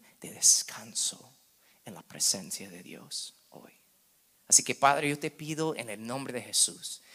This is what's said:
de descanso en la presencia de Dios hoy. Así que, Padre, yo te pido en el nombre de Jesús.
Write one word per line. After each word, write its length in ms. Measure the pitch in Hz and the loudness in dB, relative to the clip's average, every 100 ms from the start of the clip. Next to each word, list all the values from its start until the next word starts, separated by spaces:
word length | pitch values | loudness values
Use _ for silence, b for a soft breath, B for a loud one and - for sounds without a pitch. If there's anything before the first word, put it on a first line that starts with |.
| b b | b b
de 100 | 165 | -16
descanso 1000 | - - - - - 110 - - - - _ _ _ b b | 0 4 4 2 -10 -8 -4 -4 -6 -18 _ _ _ b b
en 100 | - | -18
la 80 | 87 | -18
presencia 680 | - 80 - 101 92 - 101 | -16 -2 0 0 -4 -10 -10
de 120 | 87 | -16
Dios 520 | - - 143 - - - _ | -16 -16 -12 -10 -10 -14 _
hoy. 220 | - - _ _ _ _ _ _ _ - | -20 -20 _ _ _ _ _ _ _ 6
Así 140 | - | 6
que, 120 | - | 6
Padre, 340 | 120 139 143 147 | 4 6 6 2
yo 100 | 143 | 0
te 120 | 151 | -4
pido 440 | - 151 156 160 | -8 -8 -2 -2
en 160 | 139 117 | -2 -6
el 160 | 104 113 | -8 -6
nombre 260 | 135 131 | -6 -6
de 100 | 123 | -8
Jesús. 600 | 104 98 - 82 - - B | -2 2 2 0 -12 -14 B